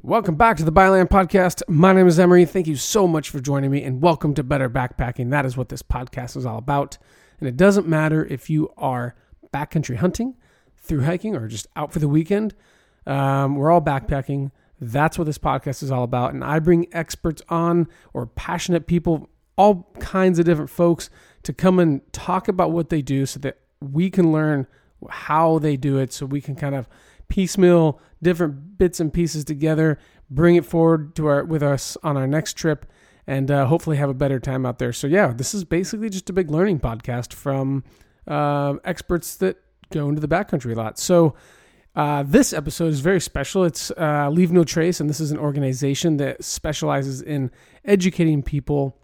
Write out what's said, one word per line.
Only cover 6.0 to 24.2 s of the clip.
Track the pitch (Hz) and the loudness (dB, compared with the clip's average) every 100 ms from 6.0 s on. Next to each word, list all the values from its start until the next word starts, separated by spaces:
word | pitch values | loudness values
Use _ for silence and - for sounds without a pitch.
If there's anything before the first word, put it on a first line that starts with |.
| 127 - 120 139 | -12 -12 -12 -8
is | |
all | 123 110 | -8 -8
about. | 131 143 139 - _ _ _ _ | -4 -4 -4 -10 _ _ _ _
And | 139 | -8
it | 123 | 4
doesn't | 190 202 165 | 4 4 2
matter | 156 156 156 - | 0 2 0 -2
if | 131 - | -8 -2
you | 156 151 - | -2 -2 -4
are | 135 127 120 - _ _ _ | -4 -4 -6 -10 _ _ _
backcountry | 139 151 160 - 123 | -10 -4 -4 -4 -2
hunting, | 180 190 247 254 _ _ _ _ | -2 -2 -8 -8 _ _ _ _
through | - 156 | -6 -2
hiking, | 135 180 220 | -2 -2 -4
or | 180 110 | -6 -6
just | 110 - - | -10 -12 -10
out | 151 | -8
for | 165 | -2
the | 147 | 0
weekend. | 151 165 202 214 - _ _ _ _ - | 0 2 -2 -2 -8 _ _ _ _ -6
Um, | 139 139 139 135 143 | -2 0 0 0 0
we're | 147 | 2
all | 175 | 2
backpacking. | 151 135 - 139 131 139 139 _ _ _ | 2 -4 -4 -6 -4 -6 -6 _ _ _
That's | 120 123 156 - | -6 0 0 0
what | |
this | 156 143 | -4 -4
podcast | 151 135 - 127 | -4 -4 -4 -8
is | 139 | -4
all | 131 | -2
about. | 123 123 127 | -2 -2 -2
And | 139 | -4
I | 127 156 | -4 0
bring | 160 170 170 | 2 2 2
experts | 165 156 - 170 151 - | -6 -8 -6 -6 -6 -6
on | 170 170 170 160 _ _ | -2 2 2 0 _ _
or | - 120 | -10 -8
passionate | - - 175 - 170 - | -10 -8 -8 -2 -4 0
people, | 170 165 156 - _ _ - | -2 0 -4 -6 _ _ 4
all | 202 190 - - | 4 4 -4 -16
kinds | - 190 185 170 | -6 2 2 4
of | |
different | 170 156 143 | 2 2 -2
folks, | - 170 165 - _ _ _ | 0 2 2 -4 _ _ _
to | - | -12
come | 139 185 180 | 0 2 4
and | 170 139 _ | 4 0 _
talk | - - 185 185 | -14 -4 -4 -2
about | 190 165 | 0 0
what | 165 160 | 0 -2
they | 160 | -4
do | 135 135 | -2 -2
so | 135 135 | -4 -6
that | 135 - _ _ | -10 -10 _ _
we | 139 143 185 | -6 -2 0
can | 185 | 2